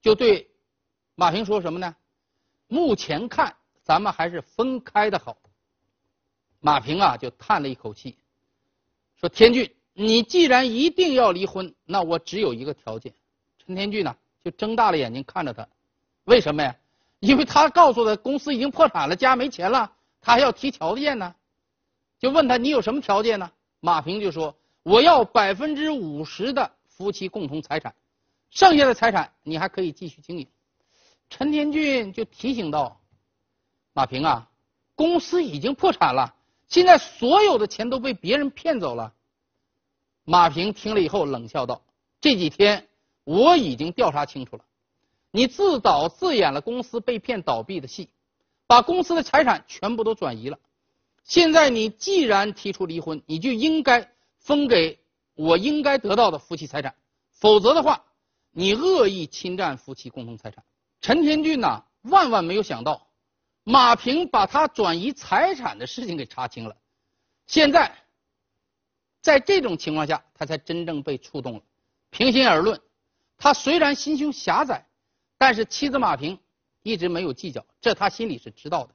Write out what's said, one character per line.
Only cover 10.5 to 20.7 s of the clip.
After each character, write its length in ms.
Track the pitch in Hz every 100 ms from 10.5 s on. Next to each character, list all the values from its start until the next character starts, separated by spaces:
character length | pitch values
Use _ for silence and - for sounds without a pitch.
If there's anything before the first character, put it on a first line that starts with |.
| 254 254
一 180 | 226 311
定 240 | 330 359
要 180 | 262 226
离 140 | 180 190
婚， 280 | 190 185 _ _
那 160 | 196
我 180 | 170 165
只 220 | - 190
有 120 | 190
一 120 | 117 135
个 80 |
条 260 | 143 - 110
件。” 140 | 117 _ _ _ _ _ -
陈 100 | 185
天 140 | 202
俊 120 | 208
呢， 120 | 160 120 _ _
就 80 | 180
睁 240 | - 214 226
大 160 | 220
了 60 | 165
眼 160 | 123
睛 100 | 120
看 220 | 139 - 147
着 80 |
他， 140 | 117 110 _ _ _ _ _ -
为 160 | 240
什 120 | 151
么 100 | 151
呀？ 120 | 143 127 _ _ _ _
因 180 | 196 277
为 80 | 302
他 240 | 294 311
告 240 | - 320
诉 120 | 233 220
他 100 | 214
公 220 | 247 285
司 140 | -
已 40 | 262
经 140 | 277
破 180 | - 320
产 180 | 170 143
了， 80 | 180
家 220 | 262 254
没 100 | 269
钱 240 | - 180
了， 220 | 254 208 _ _ _
他 140 | -
还 60 | 240
要 120 | 269
提 180 | -
条 280 | 277